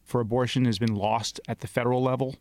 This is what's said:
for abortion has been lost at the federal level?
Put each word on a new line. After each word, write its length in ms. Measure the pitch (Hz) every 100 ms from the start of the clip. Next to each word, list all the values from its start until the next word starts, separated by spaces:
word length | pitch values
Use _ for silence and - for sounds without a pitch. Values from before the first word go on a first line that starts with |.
for 160 | - 123
abortion 440 | 110 120 123 131
has 140 | 127 101
been 160 | 113
lost 460 | 104 101 113 110 - -
at 120 | 117
the 60 | 120
federal 360 | - 120 127
level? 340 | 131 127 131 135